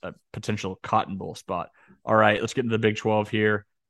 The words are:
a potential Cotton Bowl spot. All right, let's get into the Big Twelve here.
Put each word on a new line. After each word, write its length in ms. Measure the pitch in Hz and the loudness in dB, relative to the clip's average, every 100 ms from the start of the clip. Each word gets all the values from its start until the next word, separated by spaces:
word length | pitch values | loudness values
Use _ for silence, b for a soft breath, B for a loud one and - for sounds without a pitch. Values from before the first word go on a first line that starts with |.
a 120 | 90 - _ | -14 -14 _
potential 460 | - 110 107 98 95 | -12 -6 -4 -6 -10
Cotton 360 | - 110 - 95 | -2 0 0 -6
Bowl 160 | 95 | -10
spot. 360 | - - 90 82 b b b | -12 -8 -8 -8 b b b
All 120 | - 110 | 2 6
right, 240 | 107 110 | 6 4
let's 140 | 113 | 0
get 100 | - | -2
into 100 | 120 | -2
the 60 | 110 | 0
Big 160 | 110 107 | 0 0
Twelve 320 | 110 107 104 | 0 0 0
here. 360 | 110 107 104 - _ _ | 0 2 0 -4 _ _